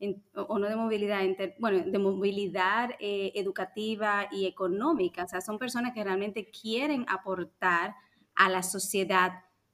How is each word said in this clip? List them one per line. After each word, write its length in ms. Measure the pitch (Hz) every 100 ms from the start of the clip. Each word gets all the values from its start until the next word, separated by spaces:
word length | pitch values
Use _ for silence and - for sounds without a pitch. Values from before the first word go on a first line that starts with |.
en, 240 | 202 196 _
o, 60 | 202
o 180 | 196 208
no 120 | 202
de 60 | 220
movilidad, 460 | 226 214 208 196
en 140 | 190 190
ter-, 200 | 190 -
bueno, 260 | 226 190
de 140 | 175 202
movilidad, 920 | 196 190 196 196 196 190 185 220 240 -
eh, 340 | 202 202 196
educativa 920 | 208 196 190 185 208 220 214 214 202 202
y 140 | 196 190
económica, 800 | - 185 196 285 277 175 -
o 40 | 180
sea, 140 | 180
son 160 | 214 214
personas 340 | 247 240 247
que 100 | 226
realmente 480 | 196 190 208 214 185
quieren 540 | - 220 226 294 277 240
aportar 840 | 190 190 180 170 - 185 170 196 - _ _ _
a 140 | - 190
la 140 | 185
sociedad 800 | 180 196 - 196 190 190 185 180 - _ _